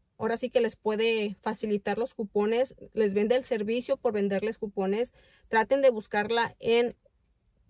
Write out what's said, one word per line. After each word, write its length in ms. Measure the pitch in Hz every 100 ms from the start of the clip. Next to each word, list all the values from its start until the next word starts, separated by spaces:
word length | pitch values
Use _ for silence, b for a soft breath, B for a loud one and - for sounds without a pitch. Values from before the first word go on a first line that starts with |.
| _ -
ahora 180 | 220 226
sí 140 | 247
que 100 | 247
les 160 | 220 -
puede 600 | 214 214 226 226 208 190
facilitar 580 | 220 196 214 208 208 202
los 160 | 233
cupones, 600 | - 208 208 208 233 262 - -
les 200 | 220 208
vende 220 | 202 214
el 80 | 254
servicio 540 | 254 226 208 240 240 269
por 160 | 240
venderles 440 | 208 196 196 214 -
cupones. 560 | 208 - 190 208 247 b b b b
Traten 340 | 226 220 277
de 80 | 269
buscarla 640 | 220 - 208 208 233 233 -
en 340 | - 233 240 - _ _ _ _ _ _ _